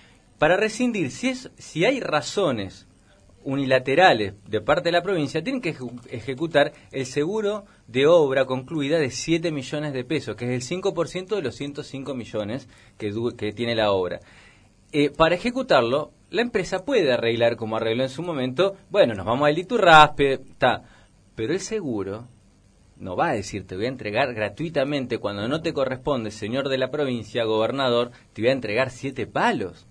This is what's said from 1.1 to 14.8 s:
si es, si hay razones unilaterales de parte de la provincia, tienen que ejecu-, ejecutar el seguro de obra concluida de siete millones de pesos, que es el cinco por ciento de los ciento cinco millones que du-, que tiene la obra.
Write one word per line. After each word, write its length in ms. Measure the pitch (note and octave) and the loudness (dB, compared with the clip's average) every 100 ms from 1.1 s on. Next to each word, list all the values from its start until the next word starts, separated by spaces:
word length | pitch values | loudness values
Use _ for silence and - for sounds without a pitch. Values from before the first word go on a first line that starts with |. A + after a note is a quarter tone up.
si 160 | - B3+ | -2 -4
es, 220 | B3+ - - | -4 -10 -18
si 280 | - D3+ | -10 0
hay 160 | G3+ C4+ | 2 2
razones 880 | - D3+ - - F3 A2+ F#2+ - - _ _ _ _ _ | -2 -2 -2 0 0 0 -6 -12 -20 _ _ _ _ _
unilaterales 880 | C#3 C3+ C3 C3 B2+ C#3 F#3 B2 G2+ F#2+ - | -6 -2 2 2 4 6 6 6 0 -6 -6
de 120 | A2 | -4
parte 240 | A2+ E3 E3+ | 0 0 2
de 40 | |
la 100 | E3+ | 0
provincia, 400 | F3 F#3 C3+ D#3 | 0 -2 -2 -4
tienen 180 | F3+ C4+ | -4 -4
que 140 | F3 | -6
ejecu-, 260 | C#3+ B2 B2 - | -6 -10 -12 -12
ejecutar 640 | A#2+ C#3 C3 D#3+ D3+ D3 - - | -10 -8 -6 0 2 2 -2 -10
el 160 | C3+ B2+ | -8 -4
seguro 580 | C#3+ D3+ A3 G3+ G#3 - _ - | -2 -2 -2 -2 -4 -10 _ -4
de 200 | A#2+ C#3+ | 2 6
obra 380 | F3 C#3+ C3+ | 6 6 2
concluida 540 | B2+ C3 B2+ D#3+ C#3 E3 | 2 -2 -4 -4 0 0
de 120 | C3+ | 0
siete 400 | - - E3 E3+ | -4 -2 0 0
millones 420 | D3+ B2+ D3 D3+ | -4 -6 -6 -4
de 120 | C3 | -6
pesos, 320 | B2 D#3 - G#2 | -2 -4 -4 -6
que 100 | A#2+ | -4
es 40 | |
el 100 | B2 | -4
cinco 320 | B2 F3+ F#3+ | -4 -4 -2
por 140 | E3 E3 | -2 -4
ciento 280 | F3+ F#3 G#3 | -6 -4 -4
de 60 | |
los 120 | C#3 - | -4 -6
ciento 260 | C#3+ C#3+ | -10 -8
cinco 320 | - C3+ C3+ | -10 -10 -8
millones 540 | B2+ G#2+ A2 G2+ B2+ - - - _ | -8 -6 -6 -4 -8 -10 -20 -20 _
que 120 | G#2+ | -6
du-, 260 | G#2+ A#2 - | -4 -4 -4
que 160 | G#2+ | -6
tiene 220 | G2+ A#2 | -4 -2
la 180 | A2+ G#2+ | 2 2
obra. 280 | G2 F2+ F2 - - - _ _ _ | 2 0 -6 -12 -20 -20 _ _ _